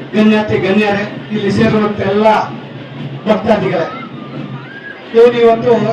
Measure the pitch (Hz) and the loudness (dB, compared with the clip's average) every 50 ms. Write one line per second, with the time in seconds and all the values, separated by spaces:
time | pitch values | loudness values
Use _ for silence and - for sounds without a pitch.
0 | - - - 208 214 214 214 214 214 214 214 196 175 190 196 214 214 208 202 196 | -14 -4 0 4 4 4 4 4 2 0 0 0 0 2 2 2 2 2 0 -2
1 | 202 220 - - - - 214 214 196 202 202 208 220 220 214 214 214 220 208 196 | -4 -6 -8 -12 -10 -8 -6 -4 -2 0 0 2 2 2 2 2 0 0 -2 -2
2 | 190 196 202 208 214 220 - - - - - - - - - - - - - - | -2 -2 0 2 4 4 4 4 0 -2 -8 -12 -14 -14 -14 -14 -14 -14 -14 -12
3 | - - - - - 208 214 196 202 220 220 196 - - 185 185 160 160 - - | -12 -12 -12 -6 -2 0 0 0 2 2 0 2 2 0 -2 -2 -4 -4 -6 -10
4 | - - 143 - - 135 135 147 - - - - - - - - - - - - | -14 -14 -14 -14 -14 -12 -12 -12 -12 -12 -12 -14 -14 -16 -16 -16 -16 -16 -16 -16
5 | - - - 226 233 247 240 240 233 226 226 226 233 247 233 208 196 220 | -14 0 4 6 6 6 6 6 4 4 4 4 2 2 2 2 2 0